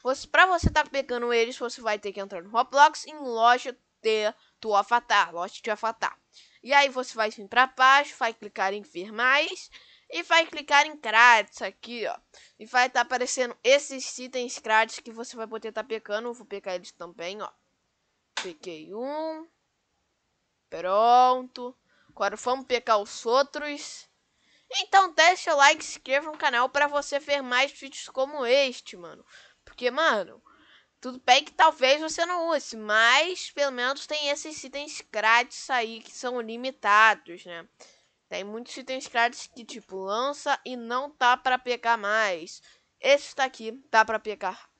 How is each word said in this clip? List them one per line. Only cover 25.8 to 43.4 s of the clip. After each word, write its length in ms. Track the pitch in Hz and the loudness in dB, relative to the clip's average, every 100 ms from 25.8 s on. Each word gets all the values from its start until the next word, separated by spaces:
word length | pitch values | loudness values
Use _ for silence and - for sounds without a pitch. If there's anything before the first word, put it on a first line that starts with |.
se 80 | - | -6
inscreva 380 | - - 269 320 | -14 -2 -2 -2
no 80 | 311 | -4
canal 320 | 302 240 262 | -2 0 0
pra 180 | 285 285 | 0 0
você 320 | 285 - 285 | -2 -4 -6
ver 220 | 285 285 | -2 -4
mais 300 | 254 247 277 | 0 0 -2
vídeos 380 | - 269 - - | -4 -16 -16 -10
como 360 | - 269 302 240 | -6 -4 -4 2
este, 520 | 262 269 240 - 190 | 2 2 -4 -18 -18
mano. 280 | 170 151 _ - _ _ | -18 -20 _ -20 _ _
Porque, 260 | - - 247 | -20 -6 -4
mano, 540 | 262 320 220 180 110 _ _ _ _ _ _ | 0 0 0 -4 -14 _ _ _ _ _ _
tudo 220 | 254 254 - | -14 -6 4
bem 180 | 254 | 4
que 100 | 302 | 4
talvez 480 | - 320 311 262 294 | 2 2 4 2 2
você 240 | 320 330 339 | 0 -4 -4
não 240 | 359 330 | -2 -2
use, 260 | 302 - 226 | -2 -4 -12
mas 760 | 214 214 233 269 339 359 - | 0 4 4 4 2 -6 -10
pelo 200 | - 285 | -4 -4
menos 340 | 247 247 277 - | -2 -4 -6 -8
tem 220 | 302 285 | -6 -4
esses 340 | 285 320 311 | -6 -8 -14
itens 380 | 262 277 302 - - | -12 -12 -12 -14 -10
grátis 600 | 214 214 233 247 - - | -2 2 2 2 -10 -4
aí 320 | 254 226 226 | -4 -4 -10
que 100 | - | -18
são 300 | - 247 247 | -10 -8 -8
limitados, 1040 | 226 233 262 262 208 214 - 202 - 175 180 | -8 -8 -10 -4 4 6 6 4 -6 -20 -16
né? 200 | 170 165 _ - _ _ _ _ | -18 -18 _ -20 _ _ _ _
Tem 160 | 180 | -12
muitos 320 | 196 220 247 - | -10 -12 -14 -16
itens 320 | 254 262 - | -10 -10 -4
grátis 400 | 240 233 247 - | 0 0 -2 -18
que, 160 | 254 | -18
tipo, 320 | 226 247 _ 190 | -16 -16 _ -12
lança 640 | 190 214 269 285 294 269 247 | -6 -4 -4 -4 -4 -4 -6
e 100 | 254 | -12
não 340 | 226 247 285 | -6 -6 -6
tá 280 | 302 247 254 | _ 2 2
pra 200 | 262 254 | 0 -2
pegar 380 | 247 240 233 226 | -2 -4 -2 -2
mais. 640 | 202 214 214 170 180 - _ _ _ _ | 0 0 0 -4 -10 -18 _ _ _ _
Esse 340 | 254 285 - | 2 2 2
daqui 380 | - | -4